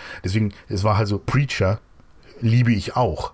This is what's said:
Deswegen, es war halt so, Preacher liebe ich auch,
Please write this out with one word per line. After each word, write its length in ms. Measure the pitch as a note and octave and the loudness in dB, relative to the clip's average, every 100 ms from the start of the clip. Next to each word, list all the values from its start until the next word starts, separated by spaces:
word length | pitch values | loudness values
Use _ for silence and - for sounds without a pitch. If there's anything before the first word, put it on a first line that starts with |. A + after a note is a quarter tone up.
| - - | -16 -10
Deswegen, 300 | F2+ G#2 G#2+ - - | -4 0 -2 -4 -6
es 140 | G2 | -2
war 140 | G#2 G#2 | 2 2
halt 120 | G#2+ | 0
so, 100 | G2+ | -2
Preacher 600 | - C3+ C#3 - G#2 A2 - - - - - - | 0 0 0 0 0 0 -6 -20 -20 -20 -20 -4
liebe 320 | A2+ A#2+ A#2 | 2 4 4
ich 240 | G#2+ - - | 2 0 -2
auch, 340 | A#2 D2+ - | 0 -2 -8